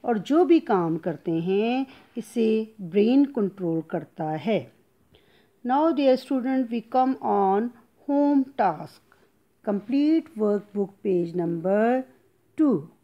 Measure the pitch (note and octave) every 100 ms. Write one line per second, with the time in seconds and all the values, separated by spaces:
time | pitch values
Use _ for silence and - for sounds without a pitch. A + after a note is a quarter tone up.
0 | - A3+ E3+ D4+ D#4+ E4 - G3 E3+ D#3+
1 | F3+ D3+ - E3 E3+ G3 A3+ B3 C4+ -
2 | _ - G#3+ A#3+ A3 A3 A3 - F3+ F#3+
3 | A3 C4+ C#4 - G3 - F3+ E3 D#3+ F3
4 | D3+ - D#3 D#3 E3 G3+ B2 _ _ _
5 | _ _ _ _ _ _ A#3+ C4 D#4+ D4
6 | C#4 C4 - C4+ B3 C4 A#3+ A#3 - B3+
7 | C4 C4 A3 G#3 G3 G3 A#3 - _ _
8 | - C#4+ C#4+ C#4+ C4 - G3+ D#3+ - -
9 | _ _ _ _ _ _ - G3+ G3+ C#4
10 | D4 D#4+ D#4+ G#3+ G#3+ G#3 G#3 G3+ G3 -
11 | G#3 F3+ E3+ E3+ E3+ E3+ F3 G3+ A3+ B3+
12 | C4 _ _ _ _ - D#4 F#3+ D3+ _